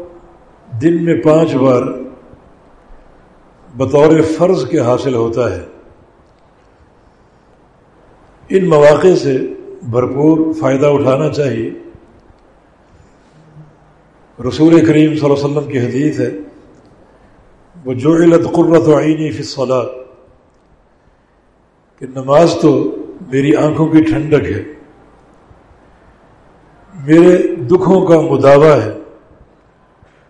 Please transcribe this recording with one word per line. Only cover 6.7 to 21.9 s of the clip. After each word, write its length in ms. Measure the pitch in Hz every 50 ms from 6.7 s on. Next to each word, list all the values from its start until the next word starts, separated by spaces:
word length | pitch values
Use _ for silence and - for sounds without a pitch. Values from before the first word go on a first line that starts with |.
| _ _ _ _ _ _ _ _ _ _ _ _ _ _ _ _ _ _ _ _ _ _ _ _ _ _ _ _ _ _ _ _ _ _ - -
ان 200 | 190 190 185 170
مواقع 460 | 156 147 147 147 151 147 - 185 175
سے 240 | 151 - 139 131 135 131 - - - - - - -
بھرپور 720 | - 120 113 123 123 139 135 139 151 156 160 156 160 160 156 -
فائدہ 260 | 143 131 135 135 147
اٹھانا 420 | 147 147 139 143 131 131 139 156 151
چاہیے۔ 420 | - 147 147 135 113 113 - - - - - - - - _ _ _ _ _ _ _ _ _ _ _ _ _ _ _ _ _ _ _ _ _ _ _ _ _ _ _ 156 156 156 151 151 - _ _ _ _ _ _ _ _ _ _ _ _ _ _ - 120 127
رسول 380 | - - 151 165 165 165 156
کریم 300 | 156 151 151 156 156 147
صلی 140 | - 147 143
اللہ 140 | 143 139 143
علیہ 140 | 143 147 151
وسلم 120 | 139 123
کی 80 | - 127
حدیث 420 | 120 120 117 131 147 147 - 123
ہے، 100 | 123 123 - - - - - - _ _ _ _ _ _ _ _ _ _ _ _ _ _ _ _ _ _ _ _ _ _ _ - 131
وَجُعِلَتْ 640 | 127 131 113 127 151 165 165 175 170 165 - - 170
قُرَّةُ 460 | - 170 165 156 165 160 - 151 151 139
عَيْنِي 320 | 143 156 156 151 156 151
فِي 80 | 113 107
الصَّلَاةِ، 480 | 107 104 - 143 131 123 131 127 113 - - - - - - _ _ _ _ _ _ _ _ _ _ _ _ _ _ _ _ _ _ _ _ _ _ _ _ _ _ _ _ _ _ _ _ _ _ _